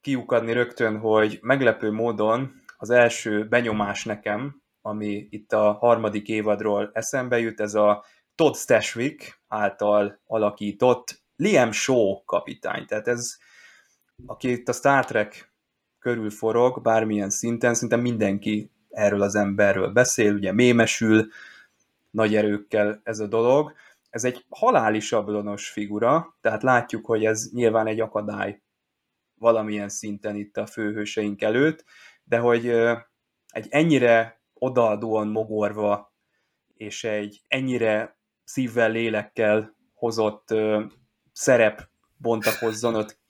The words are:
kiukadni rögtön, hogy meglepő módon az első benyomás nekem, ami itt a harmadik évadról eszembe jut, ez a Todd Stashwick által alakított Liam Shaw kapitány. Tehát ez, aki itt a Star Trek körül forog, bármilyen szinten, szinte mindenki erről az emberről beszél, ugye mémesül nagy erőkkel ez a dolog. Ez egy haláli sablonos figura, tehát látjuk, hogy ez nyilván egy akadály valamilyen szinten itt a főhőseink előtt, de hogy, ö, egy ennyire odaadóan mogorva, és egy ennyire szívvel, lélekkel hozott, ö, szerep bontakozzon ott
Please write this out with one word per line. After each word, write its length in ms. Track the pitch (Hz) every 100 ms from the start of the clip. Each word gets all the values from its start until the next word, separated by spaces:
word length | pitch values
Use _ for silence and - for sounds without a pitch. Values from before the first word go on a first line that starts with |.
kiukadni 520 | - 135 120 120 113
rögtön, 460 | 120 120 - 113 107
hogy 400 | 110 110 107 104
meglepő 480 | 113 139 127 113 110
módon 720 | 107 117 107 107 117 135 - - -
az 140 | 107
első 580 | 120 120 - 113 104 110
benyomás 560 | 120 120 107 101 101
nekem, 580 | 113 104 107 104 139 139 _ _
ami 440 | 107 107 104 104 104
itt 220 | 107 _
a 200 | 107 107
harmadik 560 | 104 120 113 110 104 104
évadról 640 | 110 104 101 107 101 104
eszembe 460 | - 107 135 123 120
jut, 220 | 117 110
ez 140 | 104
a 300 | 104 104 104 - _ _
Todd 200 | - 156
Stashwick 880 | 120 - 117 104 113 131 147 - - _
által 720 | 107 101 - 104 104 101 - _
alakított 960 | 110 104 101 104 101 127 123 - - _ _
Liam 360 | 180 180 120
Shaw 520 | 110 - 131 101 98
kapitány. 600 | - - - - - - -
Tehát 220 | 107 107
ez, 280 | 120 120 - _ _ - _ _ _ _ _ -
aki 240 | - 131
itt 180 | 123 120
a 40 |
Star 320 | 120 139 139
Trek 480 | 123 117 104 - - _ _ _ _ _
körül 320 | 123 117 107
forog, 520 | 104 113 117 123 127
bármilyen 480 | - 113 110 104 98
szinten, 440 | 95 120 117 120
szinte 220 | 117 117 117
mindenki 720 | 120 113 101 101 107 107 - _ _
erről 320 | - 104 101
az 120 | 98
emberről 540 | 104 101 98 101 95 95
beszél, 460 | 110 127 - 107
ugye 180 | 104 98
mémesül 720 | 101 123 117 113 - 113 110 110 - - - _ _ _ _ _
nagy 260 | 107 107 107
erőkkel 640 | 107 104 104 107 104 107
ez 140 | - 110
a 80 | 104
dolog. 460 | 113 120 135 151 - _ _ _
Ez 140 | 117
egy 200 | 123 123 _
haláli 520 | - 233 202 110 110
sablonos 680 | 110 113 101 104 104 104 -
figura, 680 | - 104 104 113 156 165 _
tehát 220 | 113 110
látjuk, 440 | 131 123 120 117 -
hogy 180 | 113
ez 240 | 110 110 120
nyilván 340 | 120 117 110 110
egy 140 | 110
akadály 600 | 107 107 104 104 98 101 _ _ _ _ _ _ _
valamilyen 540 | _ 113 113 107 104 101
szinten 480 | - 107 101 107 104
itt 200 | 101 -
a 100 | 107
főhőseink 760 | - 107 110 104 - 104 101
előtt, 420 | 107 117 151 160 _ - - _
de 140 | _ 117
hogy, 280 | 120 120 120
ö, 260 | 117 117 120 - _ _ _ _
egy 160 | - 113
ennyire 680 | 143 165 139 120 113 113 _ _
odaadóan 760 | _ 127 123 113 104 113 110 107
mogorva, 840 | 110 107 107 104 104 104 104 - _ _ _ _ _ _ _
és 280 | 107 -
egy 360 | 117 107 104 101 _
ennyire 720 | 131 131 123 113 107 110 _ _ _
szívvel, 460 | - - 127 110 113
lélekkel 840 | 113 113 107 104 - 107 107 107 _ _
hozott, 560 | _ 117 113 107 107 _
ö, 320 | 110 107 107 110 _ _ _ _
szerep 560 | - - 123 110 - - _ _ _
bontakozzon 800 | 117 113 110 110 117 107 117
ott 240 | 110 107 -